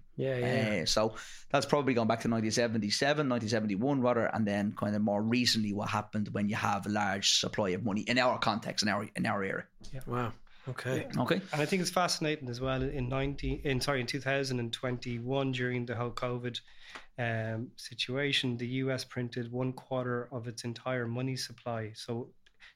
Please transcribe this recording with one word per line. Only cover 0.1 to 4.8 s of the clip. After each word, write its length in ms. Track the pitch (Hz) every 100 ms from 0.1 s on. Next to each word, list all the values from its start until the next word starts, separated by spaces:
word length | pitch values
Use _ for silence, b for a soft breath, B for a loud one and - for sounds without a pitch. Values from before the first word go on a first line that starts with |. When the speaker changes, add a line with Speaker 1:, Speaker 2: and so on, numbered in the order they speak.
| -
Speaker 1:
Yeah, 220 | 135 127
yeah. 440 | 123 113 110 101
Speaker 2:
Uh, 40 | 78
so 300 | 110 110 B B B B
that's 160 | 143 -
probably 280 | 147 135
gone 140 | 117 110
back 120 | 113
to 60 | 117
nineteen 240 | 113 110
seventy-seven, 760 | 117 117 113 101 - 139 151 139
nineteen 180 | 120 107
seventy-one 540 | 113 107 98 135 139
rather, 240 | 123 117 107
and 200 | 110 104
then 280 | 101 104
kind 200 | -